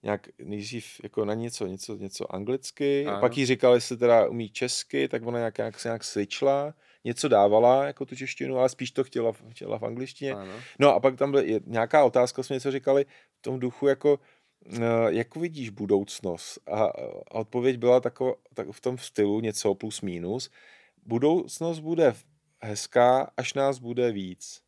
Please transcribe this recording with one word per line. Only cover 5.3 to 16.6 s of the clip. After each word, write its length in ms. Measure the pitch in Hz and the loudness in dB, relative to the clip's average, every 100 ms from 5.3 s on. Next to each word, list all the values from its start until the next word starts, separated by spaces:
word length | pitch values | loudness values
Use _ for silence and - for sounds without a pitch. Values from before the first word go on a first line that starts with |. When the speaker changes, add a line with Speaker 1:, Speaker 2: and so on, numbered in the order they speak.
| 120 | -4
Speaker 1:
nějak, 180 | 113 107 | -4 -4
nějak 220 | 113 - | -8 -6
se 80 | 117 | -8
nějak 160 | 113 | -6
svičla, 720 | - 104 101 - 139 139 147 - _ _ | -6 -6 -6 0 2 2 -2 -10 _ _
něco 240 | 120 120 151 | -8 -4 2
dávala, 580 | 110 101 107 120 131 143 | 4 6 6 6 4 2
jako 200 | 139 135 | -6 -12
tu 100 | 127 | -10
češtinu, 420 | 131 - 135 131 | -10 -8 -4 0
ale 120 | 127 | 0
spíš 220 | 127 123 | 0 -6
to 120 | - | -2
chtěla 280 | 131 120 117 | -2 0 -2
v-, 100 | 110 113 | -4 -16
chtěla 280 | 117 98 110 | -16 -10 -6
v 40 | 113 | -6
angličtině. 480 | 117 131 - 139 | -8 -10 -8 -8
Speaker 2:
Ano. 180 | 120 95 104 127 - | -8 -10 -14 -18 4
Speaker 1:
No 160 | 147 - | 6 6
a 40 | |
pak 160 | 135 131 | 4 2
tam 160 | 139 | 2
byla 120 | 139 | 2
je-, 160 | 90 110 - | 2 -2 -2
nějaká 380 | 113 117 156 | -2 2 6
otázka, 400 | 131 123 123 - | 6 4 2 0
jsme 100 | 127 | -6
něco 180 | 135 135 | -4 -4
říkali 340 | 131 139 139 143 _ _ _ | -4 2 2 2 _ _ _
v 20 | |
tom 180 | - 131 | -8 -6
duchu, 280 | 123 - 139 | -6 0 0
jako, 320 | 131 147 143 _ _ _ _ - 117 | 2 2 2 _ _ _ _ -14 -4
eh, 40 | 117 117 113 | 0 2 2
jak 280 | 92 117 160 | 0 -4 -6
vidíš 340 | 170 156 117 | -8 -8 -12
budoucnost? 920 | 101 104 101 101 - 98 82 - - | -8 2 2 2 -8 -8 -8 -12 -18